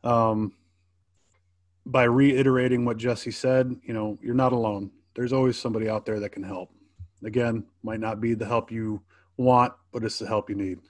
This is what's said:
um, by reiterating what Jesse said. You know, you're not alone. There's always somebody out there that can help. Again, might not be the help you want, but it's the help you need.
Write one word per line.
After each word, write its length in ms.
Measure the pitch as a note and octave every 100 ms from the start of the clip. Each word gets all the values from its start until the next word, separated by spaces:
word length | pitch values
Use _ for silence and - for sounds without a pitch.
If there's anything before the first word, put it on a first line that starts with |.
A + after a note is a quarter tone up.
| A#2+
um, 480 | A#2 A2+ G#2+ G#2+ _ _ _ _ _ _ _ _ _ _ _ _ _ -
by 180 | C3
reiterating 800 | A#2+ B2 C#3 C3 C3+ B2+ B2+ B2 A#2+
what 100 | A2
Jesse 340 | A#2+ A2+ B2
said. 440 | A2 B2+ C3 B2+ B2
You 100 | -
know, 240 | A2 G#2+ G#2
you're 120 | A#2 B2
not 180 | B2+
alone. 380 | B2 A2 G2+ G2+ _ _
There's 200 | - B2
always 240 | C3 C3 A2+
somebody 320 | A#2+ A2+ A2
out 160 | G#2+ -
there 160 | G#2+
that 80 | G2+
can 120 | G2+
help. 260 | F#2+ F#2 F#2 _ _ _ - _ A2+
Again, 380 | A2+ A#2+ A#2 - _
might 180 | A2+ A2
not 180 | A2 G#2+
be 140 | A#2
the 120 | A2 G#2+
help 240 | A#2 A2+
you 320 | A2+ A2 G#2 _ _ _ -
want, 340 | B2+ B2 B2 - _
but 100 | A#2+
it's 160 | A2 -
the 80 | G2+
help 220 | G#2+ G2+
you 80 | G2+
need. 220 | G2 F2+